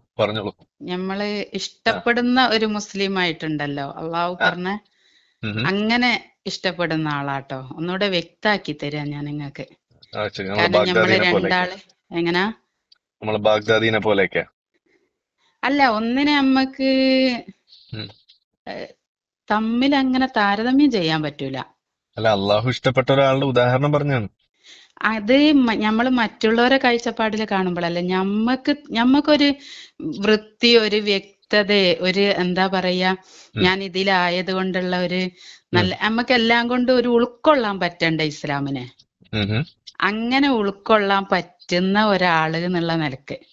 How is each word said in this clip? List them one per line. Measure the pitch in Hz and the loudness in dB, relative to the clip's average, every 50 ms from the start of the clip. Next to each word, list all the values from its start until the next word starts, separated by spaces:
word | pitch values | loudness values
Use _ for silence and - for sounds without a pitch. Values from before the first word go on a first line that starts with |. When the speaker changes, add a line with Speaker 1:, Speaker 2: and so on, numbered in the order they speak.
| _ _ _ - | _ _ _ -2
Speaker 1:
പറഞ്ഞോളൂ. | 110 101 104 110 101 101 - _ _ _ _ - | -2 -2 -2 -4 -6 -8 -10 _ _ _ _ -16
Speaker 2:
ഞമ്മള് | - 175 180 185 185 190 190 196 208 208 208 208 | -10 -8 -8 -6 -6 -6 -6 -6 -6 -6 -6 -6
Speaker 1:
ആ. | 190 - - | -8 -8 -8
Speaker 2:
ഇഷ്ടപ്പെടുന്ന | 196 - - - _ - 226 220 190 - 240 233 240 240 247 247 254 262 240 | -10 -10 -10 -12 _ -2 -2 -2 -2 -2 -2 -2 0 0 0 2 2 2 2
ഒരു | 214 220 220 | 2 0 0
മുസ്ലിം | 214 214 208 202 - - 196 196 196 196 190 | -2 -4 -6 -8 -8 -6 -4 -4 -2 -2 -2
ആയിട്ടുണ്ടല്ലോ, | 180 175 160 165 - 160 156 147 147 143 143 143 139 143 | -2 -2 -2 -4 -6 -6 -4 -4 -4 -6 -6 -6 -8 -8
അള്ളാഹു | - - 160 160 165 170 175 175 180 180 | -10 -10 -10 -6 -4 -4 -4 -4 -4 -2
Speaker 1:
ആ. | - 175 | -2 -2
Speaker 2:
പറഞ്ഞ | 170 175 180 185 202 208 - _ _ _ _ _ _ _ _ _ _ _ - | -2 -2 -4 -6 -6 -6 -10 _ _ _ _ _ _ _ _ _ _ _ -8
Speaker 1:
ഉം | 110 104 | -6 -4
ഹും. | 110 117 160 | -4 -2 -2
Speaker 2:
അങ്ങനെ | 190 202 214 220 233 240 247 247 226 - - - _ _ - | -2 -2 0 0 0 0 0 0 -2 -2 -6 -10 _ _ -12
ഇഷ്ടപ്പെടുന്ന | 196 - - - 190 170 165 175 160 165 156 156 151 | -10 -8 -6 -6 -6 -4 -4 -4 -2 -2 -2 -2 -4
ആളാട്ടോ. | 147 143 143 143 139 139 135 - 143 131 131 127 - | -4 -4 -4 -6 -6 -8 -8 -10 -12 -12 -12 -12 -12
ഒന്നുകൂടെ | - 160 175 180 190 208 202 | -8 -8 -6 -4 -2 -2 -2
വ്യക്താക്കി | 185 175 165 - _ _ - 214 208 196 196 - 147 - - | -2 -2 -4 -6 _ _ -2 -2 -2 -2 -2 -6 -10 -8 -8
തരാം | 147 147 151 147 147 | -8 -6 -6 -6 -8
ഞാൻ | 147 147 143 | -8 -8 -8
നിങ്ങക്ക്. | 147 147 147 147 139 - - 135 - _ _ _ _ _ _ _ _ - 104 | -8 -8 -10 -10 -12 -12 -14 -16 -16 _ _ _ _ _ _ _ _ -8 -8
Speaker 1:
ആ, | 104 104 | -8 -6
ശരി. | - - 98 95 | -6 -8 -8 -6
നമ്മള് | 196 - | -2 -2
Speaker 2:
കാരണം | 170 175 196 208 208 | 0 2 2 2 2
ഞമ്മള് | |
Speaker 1:
ബാഗ്ദാദിനെ | 185 180 - - 180 185 190 | 2 2 2 2 2 2 2
പോലെയൊക്കെ. | 185 180 175 175 185 | 2 2 2 2 0
Speaker 2:
രണ്ടാള്, | 190 185 180 180 180 185 196 - _ _ _ _ _ 180 170 | 0 0 0 -2 -2 -6 -12 -18 _ _ _ _ _ -6 -4
എങ്ങനാ? | 170 170 175 180 190 214 220 - _ _ _ _ _ _ _ _ _ _ _ _ | -2 0 0 0 -2 -2 -4 -8 _ _ _ _ _ _ _ _ _ _ _ _
Speaker 1:
നമ്മള് | 110 107 107 107 | -6 -4 -4 0
ബാഗ്ദാദിനെ | 104 107 107 107 104 107 113 110 110 113 110 107 | 2 2 2 2 2 2 2 2 2 2 0 0
പോലെയൊക്കെ. | 101 107 104 98 95 90 - 85 82 - _ _ _ _ _ _ _ _ _ _ _ _ _ _ _ _ _ _ _ _ _ _ - | 0 2 2 2 2 0 0 -4 -6 -6 _ _ _ _ _ _ _ _ _ _ _ _ _ _ _ _ _ _ _ _ _ _ -4
Speaker 2:
അല്ല, | 247 277 285 277 254 | -2 0 2 2 2
ഒന്നിനെ | 220 214 226 233 240 262 285 294 294 | 2 0 -2 -2 0 0 2 2 2
നമ്മക്ക് | 285 269 269 262 269 269 262 262 - 269 269 262 262 262 262 262 262 262 262 247 226 - - - _ _ _ - - - - - | 2 2 2 2 2 0 0 -2 -2 -2 0 2 2 2 2 2 2 2 0 -2 -4 -8 -12 -20 _ _ _ -20 -20 -20 -16 -14
Speaker 1:
ഉം. | 110 107 107 - _ _ _ _ _ _ _ _ _ _ - | -12 -12 -14 -16 _ _ _ _ _ _ _ _ _ _ -14
Speaker 2:
ഏ, | 101 - - - - _ _ _ _ _ _ _ _ _ _ - | -12 -12 -12 -14 -16 _ _ _ _ _ _ _ _ _ _ -2
തമ്മിൽ | 208 214 220 220 226 240 262 285 294 | -2 -2 0 0 0 0 2 2 2
അങ്ങനെ | 269 262 262 254 262 262 262 262 226 | 2 2 2 0 0 0 0 0 0
താരതമ്യം | 202 202 202 208 226 247 262 269 302 294 | 0 2 0 0 0 2 4 4 4 4
ചെയ്യാൻ | 233 202 170 160 160 160 151 | 4 2 0 0 0 0 -2
പറ്റൂല. | 147 143 - 143 135 131 131 - - _ _ _ _ _ _ _ _ _ 113 | -4 -6 -8 -8 -8 -8 -8 -10 -12 _ _ _ _ _ _ _ _ _ -2
Speaker 1:
അല്ല, | 110 113 | 0 2
അള്ളാഹു | 107 98 98 101 104 107 110 127 | 2 2 2 2 2 2 2 0
ഇഷ്ടപ്പെട്ട | 123 - - 139 123 131 123 - | -2 -2 -2 0 0 2 2 2
ഒരാളുടെ | 139 135 139 135 135 135 139 | 4 4 4 4 4 2 0
ഉദാഹരണം | 139 127 123 123 123 123 131 139 147 | 0 2 2 2 2 2 2 2 2
പറഞ്ഞാണ്. | 147 147 143 147 139 123 107 95 - _ _ _ _ _ _ - - - - _ _ - | 0 0 0 0 -2 -2 -2 -4 -8 _ _ _ _ _ _ -20 -20 -20 -20 _ _ -4
Speaker 2:
അത് | - 208 220 220 208 202 254 277 294 302 | -2 -2 -2 -2 0 2 4 4 6 6
മ-, | 311 277 254 233 220 | 6 4 4 2 2
ഞമ്മള് | - 214 214 220 220 240 262 | 0 0 0 0 0 2 2
മറ്റുള്ളവരെ | 262 247 226 202 - - - 220 226 233 240 254 269 269 | 2 0 0 -2 -2 -2 0 2 4 4 4 4 4 4
കാഴ്ചപ്പാടില് | 269 247 240 233 233 233 220 - 226 220 208 214 220 208 | 4 2 0 0 -2 -4 -4 -2 -2 -2 -2 -2 -4 -2
കാണുമ്പോഴല്ലേ | 214 190 185 185 180 170 175 170 170 175 | -2 0 0 0 -2 -2 -4 -4 -4 -2
ഞമ്മക്ക്, | 175 180 185 185 190 196 202 214 220 240 254 254 262 - 294 294 - - | -2 -2 -2 0 0 0 0 0 0 0 -2 -2 -2 -2 -4 -4 -6 -6
ഞമ്മക്കൊരു | - 220 233 254 262 285 294 - 302 285 285 285 277 277 - - - - - - _ - | -2 0 2 4 4 4 4 4 4 4 4 2 0 -2 -6 -16 -20 -20 -20 -20 _ -10
വൃത്തി, | - 320 302 - 196 214 214 208 214 - _ _ - 240 233 226 | -10 -8 -6 -2 2 2 2 2 0 -4 _ _ 4 4 6 6
ഒരു | 220 208 202 | 4 2 0
വ്യക്തത, | 214 208 208 202 196 190 - _ _ _ - - 208 208 185 208 202 190 180 165 - | -2 0 0 -2 -2 -4 -8 _ _ _ -2 0 2 2 2 2 4 4 4 2 2
ഒരു | 180 185 185 196 | 0 0 0 2
എന്താ | 202 202 - - 180 180 180 185 185 190 | 2 2 2 0 0 0 0 0 0 0
പറയാ, | 185 185 180 180 180 185 185 185 | 0 -2 -2 -2 -2 0 0 0
Speaker 1:
ഉം. | 190 185 - - - - - - - 117 196 | -2 -2 -6 -14 -20 -20 -20 -10 -4 0 2
Speaker 2:
ഞാൻ | 180 185 196 196 | 2 2 0 -2
ഇതിലായത് | 196 170 190 190 196 196 185 180 175 175 180 185 180 | -6 -4 -2 0 2 2 2 2 2 0 -2 -2 -2
കൊണ്ടുള്ള | 190 190 190 190 180 185 185 180 180 180 | -2 -2 -2 -2 -2 -2 -2 -2 -2 -2
ഒരു | 180 175 180 180 185 | -2 -2 -2 -2 -4
Speaker 1:
ഉം. | 180 180 _ - - - - _ _ - | -4 -6 _ -20 -20 -20 -20 _ _ 0
Speaker 2:
നല്ല, | 180 180 185 180 - - | 0 2 0 -2 -2 -2
നമ്മക്ക് | 214 220 233 247 - 254 | -2 0 0 0 2 2
എല്ലാം | 247 226 226 233 233 233 240 | 2 2 2 2 2 0 0
കൊണ്ടും | 247 247 247 240 254 | 0 0 0 2 2
ഒരു | 247 240 247 | 2 2 2
ഉൾക്കൊള്ളാൻ | 240 233 240 240 - - - 311 302 277 233 208 196 190 | 2 2 2 0 -2 0 2 2 4 4 2 -2 -2 -2
പറ്റണ്ടേ | 180 175 170 - 175 165 160 156 156 | -4 -4 -2 -2 0 0 0 0 -2
ഇസ്ലാമിനെ. | 156 147 - - 151 143 143 139 143 139 135 123 123 - _ _ _ _ _ _ _ - | -2 -4 -6 -6 -4 -4 -4 -4 -4 -6 -8 -10 -12 -16 _ _ _ _ _ _ _ -4
Speaker 1:
ഉം | 110 104 101 | -4 -2 -2
ഹും. | 107 117 156 - - _ _ - - - | -2 -2 -4 -4 -8 _ _ -20 -8 -4
Speaker 2:
അങ്ങനെ | - 190 208 220 226 240 254 269 285 285 | -2 -2 -2 -2 -2 0 0 2 2 2
ഉൾക്കൊള്ളാൻ | 262 226 202 202 196 - - - 226 214 202 196 196 196 196 - | 2 2 0 -2 -4 -4 0 2 2 2 4 2 2 0 0 0
പറ്റുന്ന | 196 180 170 - _ _ - - 175 175 180 190 196 208 214 | -2 -2 -2 -4 _ _ -8 -4 -2 0 0 2 2 2 2
ഒരാള് | 214 202 185 180 180 165 160 160 160 160 165 | 2 2 2 2 2 2 2 0 0 -2 -2
എന്നുള്ള | 170 180 180 175 170 165 165 | -2 -2 -2 -2 -2 -2 -2
നിലക്ക്. | 165 156 147 131 - _ - - - - _ | -2 -2 -4 -6 -8 _ -12 -14 -14 -14 _